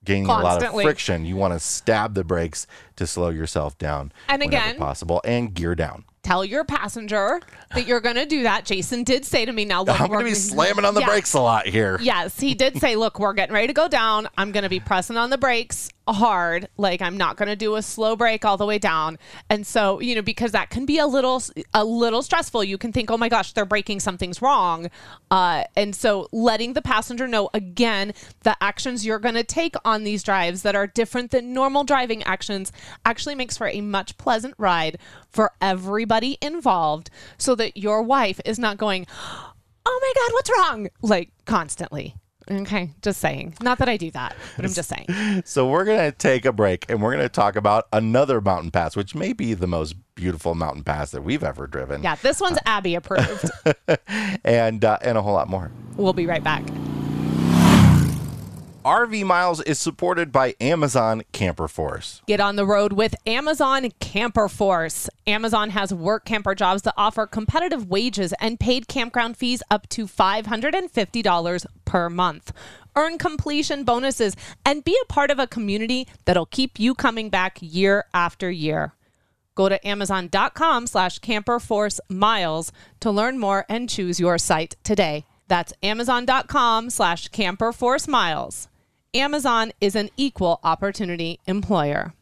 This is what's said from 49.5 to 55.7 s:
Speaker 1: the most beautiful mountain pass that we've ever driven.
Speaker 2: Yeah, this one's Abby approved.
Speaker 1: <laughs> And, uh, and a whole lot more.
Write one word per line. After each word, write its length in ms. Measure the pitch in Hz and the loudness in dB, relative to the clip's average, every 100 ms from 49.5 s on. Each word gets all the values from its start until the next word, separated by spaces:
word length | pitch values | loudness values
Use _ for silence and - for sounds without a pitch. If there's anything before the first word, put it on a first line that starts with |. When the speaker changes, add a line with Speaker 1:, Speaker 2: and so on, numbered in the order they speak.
Speaker 1:
the 120 | 101 90 | 0 0
most 300 | 85 80 82 _ | -2 -4 -8 _
beautiful 400 | - 90 82 85 | -6 -4 -4 -4
mountain 300 | 82 80 71 | -2 -2 -4
pass 260 | 71 73 73 | -4 -4 -4
that 100 | 67 | -8
we've 200 | 73 143 | -6 -4
ever 220 | 147 131 139 | -4 -6 -10
driven. 360 | 139 131 143 | -8 -6 -4
Speaker 2:
Yeah, 120 | 165 151 | -4 0
this 180 | 262 294 | 0 0
one's 180 | 392 311 - | 0 -2 -2
Abby 300 | 214 190 170 | -2 -2 -4
approved. 540 | - 190 - 208 160 - 165 | -2 0 0 -2 -6 -2 0
Speaker 1:
<laughs> 800 | 143 - 156 - 208 208 190 - | 0 0 -2 -2 -6 -4 -4 2
And, 380 | 117 113 110 110 | 2 2 2 2
uh, 120 | 107 | 2
and 160 | - 113 | 0 0
a 40 | |
whole 120 | 104 | 2
lot 140 | 98 69 | 0 0
more. 220 | 92 90 | -4 -6